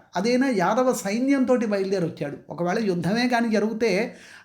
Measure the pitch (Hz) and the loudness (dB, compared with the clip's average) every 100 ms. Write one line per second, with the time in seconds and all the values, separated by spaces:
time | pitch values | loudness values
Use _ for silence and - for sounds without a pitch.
0 | - 175 214 247 269 208 175 220 254 240 | -8 -2 0 2 2 2 2 2 2 0
1 | 196 220 262 277 247 247 226 202 190 196 | -2 -2 2 2 2 2 2 -2 0 -2
2 | 160 - 147 151 - 151 175 214 214 175 | -2 -4 -8 -8 -10 -4 -2 0 0 0
3 | 165 220 247 233 233 208 214 220 226 185 | 0 0 0 0 2 0 0 0 0 0
4 | - - - - | -2 -8 -20 -14